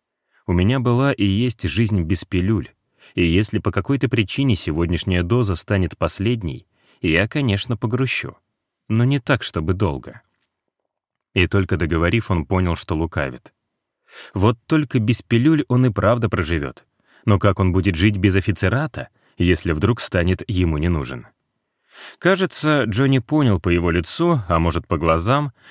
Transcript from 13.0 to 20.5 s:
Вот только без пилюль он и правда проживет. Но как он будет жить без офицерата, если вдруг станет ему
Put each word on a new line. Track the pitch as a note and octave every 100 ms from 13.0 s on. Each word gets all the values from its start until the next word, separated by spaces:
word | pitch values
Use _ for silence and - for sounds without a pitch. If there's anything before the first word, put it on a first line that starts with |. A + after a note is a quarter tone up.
| D#2+ D#2+ C2+ B1 - _ _ _ _ _ _ - -
Вот | G2 G#2+ A#2 -
только | D#3+ C#3+ B2
без | G#2 -
пилюль | - A#2 C#3+ D#3 -
он | B2 B2+
и |
правда | F#2+ G2 A#2+ F2+
проживет. | - D#2 E2 C2+ - _ _ _ _ A2+
Но | G2
как | G2+ F#2+
он | F#2
будет | F2+ F2+ E2
жить | G#2 G2+
без | G2 F#2
офицерата, | F#2+ F2 F#2 B2+ D#3 - - _ _ -
если | F2 E2+ E2+
вдруг | D2+ F#2+ -
станет | - F2+ F2 F#2
ему | -